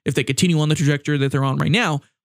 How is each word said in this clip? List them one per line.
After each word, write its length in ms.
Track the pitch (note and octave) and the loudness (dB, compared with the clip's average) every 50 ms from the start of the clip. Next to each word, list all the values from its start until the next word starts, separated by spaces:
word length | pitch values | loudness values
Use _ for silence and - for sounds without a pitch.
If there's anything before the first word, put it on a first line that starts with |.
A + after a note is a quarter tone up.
| - | -6
if 100 | D3+ C3 | -4 -2
they 100 | D#3+ C3 | -2 0
continue 340 | - C3+ - F#3+ F3 E3 D3+ | -2 0 0 2 2 2 2
on 80 | D3+ D3+ | 2 2
the 60 | D#3 | 0
trajectory 440 | - C#3 C#3+ D3 C#3 - D3+ D3 C#3 | 0 2 0 0 0 -2 -2 -2 0
that 120 | C3+ C#3 | 0 0
they're 140 | D3 C#3 C#3 | 0 0 -2
on 120 | C3+ C3 - | -2 -2 -2
right 120 | - - | 0 0
now, 300 | D3+ A#3 A#3+ E3+ D3+ C#3+ - _ _ _ _ | 0 0 0 0 -2 -4 -6 _ _ _ _